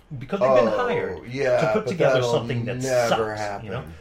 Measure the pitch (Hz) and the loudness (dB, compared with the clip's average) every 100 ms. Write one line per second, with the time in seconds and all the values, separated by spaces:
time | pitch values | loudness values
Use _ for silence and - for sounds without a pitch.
0 | - 135 120 196 131 127 113 - 240 - | -14 -12 -6 0 4 4 4 2 0 -2
1 | 117 - 117 131 131 123 110 214 - - | -4 -6 -8 -2 0 2 2 0 0 2
2 | 135 131 123 117 117 120 120 127 131 123 | 4 4 2 0 0 -4 -2 -4 0 2
3 | 117 113 107 107 104 101 107 123 - - | 2 2 0 -4 -6 -6 -8 -10 -10 -16